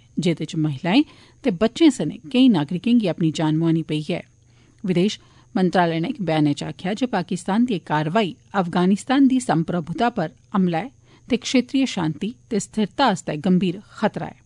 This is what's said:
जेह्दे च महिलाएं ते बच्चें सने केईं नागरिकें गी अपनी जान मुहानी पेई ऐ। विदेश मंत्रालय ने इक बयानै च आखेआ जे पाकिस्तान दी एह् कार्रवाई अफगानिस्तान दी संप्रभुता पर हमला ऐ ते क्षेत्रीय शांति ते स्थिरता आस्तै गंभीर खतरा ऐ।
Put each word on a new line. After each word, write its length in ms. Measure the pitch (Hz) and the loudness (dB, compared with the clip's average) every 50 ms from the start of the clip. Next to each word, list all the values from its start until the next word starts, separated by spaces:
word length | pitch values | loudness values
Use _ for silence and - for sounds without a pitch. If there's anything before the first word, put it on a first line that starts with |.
| _ _ - - | _ _ -6 -2
जेह्दे 260 | 156 185 160 - 160 | 0 0 0 -2 -4
च 120 | - - | -6 -4
महिलाएं 460 | 160 151 156 143 131 - 170 190 269 302 - - - - - _ _ - | -2 -2 -2 -2 -4 -2 0 2 2 2 0 -4 -20 -20 -20 _ _ -4
ते 60 | 269 | -4
बच्चें 380 | 185 160 214 226 - - 330 311 | -2 0 -2 -2 2 4 4 4
सने 280 | 247 - 175 - - - - 302 | 4 2 -4 -6 -6 -10 -10 -2
केईं 180 | - 247 262 262 | 2 4 6 6
नागरिकें 480 | 214 156 147 - 180 175 - 233 240 240 | 6 4 2 -2 -4 -4 0 2 2 2
गी 80 | 214 | 2
अपनी 240 | 180 156 - 170 156 | 2 0 0 0 0
जान 240 | 147 - 160 156 156 | 0 0 0 0 2
मुहानी 260 | 156 165 165 160 165 | 2 2 2 2 0
पेई 220 | 156 - 160 151 151 - | 0 -2 -4 -6 -4 -4
ऐ। 100 | 180 - - _ _ _ _ _ _ _ _ _ _ _ - | -6 -8 -8 _ _ _ _ _ _ _ _ _ _ _ -4
विदेश 340 | 185 185 175 180 214 - - - _ - - - _ - | -2 0 2 2 0 0 -4 -16 _ -20 -20 -16 _ -2
मंत्रालय 460 | 196 185 180 - 190 175 170 165 165 | 0 0 2 2 2 2 2 0 -2
ने 80 | 165 - | -4 -4
इक 140 | - - | -6 -6
बयानै 300 | 196 160 156 156 151 147 | -4 -2 0 2 2 2
च 100 | 143 - 160 | 0 -2 -6
आखेआ 280 | 156 156 - - 180 214 | -10 -10 -8 -6 -6 -4
जे 120 | - 262 247 | -4 -4 -4
पाकिस्तान 560 | - 190 175 - 196 170 - - 190 220 240 | -2 -4 -4 -4 -6 -8 -4 -2 0 0 0
दी 100 | 247 220 | 0 -2
एह् 100 | 165 - | -6 -4
कार्रवाई 480 | - 156 151 156 156 165 220 208 160 - - _ _ - | -2 -2 -2 0 0 0 0 0 -2 -4 -10 _ _ -4
अफगानिस्तान 720 | 202 175 175 156 180 180 185 202 196 - - 254 285 277 254 | -2 -2 0 0 2 2 2 2 0 0 0 2 4 4 4
दी 120 | 262 254 | 4 2
संप्रभुता 680 | - - 151 160 165 - 170 175 156 - 165 - 233 240 | 0 0 0 0 0 -2 -2 -4 -4 -6 -4 -2 -2 -2
पर 200 | 233 214 160 156 - _ _ _ | -2 -2 -6 -6 -8 _ _ _
हमला 260 | - 202 185 180 170 160 | 0 0 0 0 0 -2
ऐ 100 | 190 277 _ _ _ _ - - - - | -6 -8 _ _ _ _ -20 -14 -6 -4
ते 80 | 247 220 | -4 -4
क्षेत्रीय 480 | - - - 254 247 - - 269 269 | -2 0 0 0 0 0 -2 -2 -2
शांति 480 | 240 - 202 165 156 151 - - 208 254 - _ - | -2 -2 -2 -2 -4 -4 -4 -8 -10 -10 -12 _ -6
ते 100 | 233 202 | -4 -4
स्थिरता 460 | - - - 220 214 196 - - 277 | -4 -4 -4 -4 -4 -4 0 0 0
आस्तै 300 | 240 190 - - - 156 151 | 2 0 -2 -4 -8 -6 -2
गंभीर 440 | 139 190 185 180 196 180 165 208 - - | 0 2 2 2 2 0 -4 -6 -12 -18
खतरा 340 | - - 226 202 - - 156 | -8 -4 -4 -4 -2 -4 -10
ऐ। 120 | 156 - _ _ | -10 -14 _ _